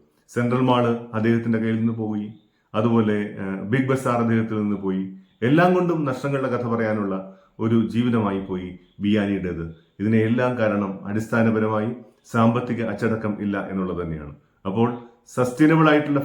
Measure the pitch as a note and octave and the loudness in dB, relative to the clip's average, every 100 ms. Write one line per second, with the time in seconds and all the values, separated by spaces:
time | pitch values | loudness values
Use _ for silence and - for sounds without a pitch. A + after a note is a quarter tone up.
0 | _ _ _ A#2+ A#2+ B2+ B2+ B2 A#2 A#2 | _ _ _ -4 0 2 2 4 2 0
1 | - A2 A2+ A2+ A#2 A2+ A2+ A2+ A#2 A2+ | -4 -2 2 2 2 0 0 0 0 -2
2 | G#2+ G#2+ G#2+ A2+ _ _ _ A2 A#2 A2+ | -4 -4 -8 -12 _ _ _ 0 2 4
3 | G#2+ G#2 G#2 A2 F#2+ F#2+ G2 C3 B2+ C3 | 2 0 -2 -6 -8 -6 -2 0 2 0
4 | C3 A#2 A2+ A2+ A2 G#2+ G#2 G2 G2 F#2+ | 0 0 2 2 0 -2 -2 -2 -2 -4
5 | F#2+ - - _ A#2 D#3 F3+ F3+ F3 E3 | -4 -10 -20 _ 2 4 4 4 2 0
6 | C#3 B2 C#3 C#3 C3 A#2+ A#2 A2+ A2 G#2+ | -2 -4 -4 -2 -2 -2 -2 -2 0 -2
7 | G2 F#2+ F#2 - _ - A2+ A#2 A2 A2 | -2 -4 -8 -16 _ -6 0 2 2 0
8 | B2 A#2 G2+ G2 F#2+ F#2 F#2 F2+ - - | 0 0 0 -2 -4 -8 -8 -14 -20 -4
9 | G2+ G#2 G2+ G2 F2+ E2 D#2+ - _ - | 0 2 2 -2 -4 -6 -8 -12 _ -4
10 | G#2 A2+ A2 B2 B2+ B2 A2 G2+ G2 F#2+ | 2 2 4 2 0 0 0 0 -2 -6
11 | G2 G#2+ A2 A#2+ A2+ A2 G#2+ G#2+ A2 B2+ | -6 -4 -2 2 2 2 0 0 -2 -6
12 | - _ - A#2+ A2+ A#2 - A2+ A2+ G#2 | -14 _ -4 2 2 2 -2 -4 -4 -2
13 | A#2 A2 G#2+ G2+ G2+ G2 F#2+ F#2+ F2+ E2+ | -2 -2 -4 -4 -4 -4 -4 -4 -4 -4
14 | E2+ D#2 C#2+ C#2+ _ _ F#2+ G#2 A#2+ A#2+ | -6 -8 -10 -16 _ _ -6 0 0 0
15 | - _ _ - B2 - D#3 D#3+ D#3 D3+ | -12 _ _ -2 -2 4 4 6 6 4
16 | D3 C#3+ | 2 -2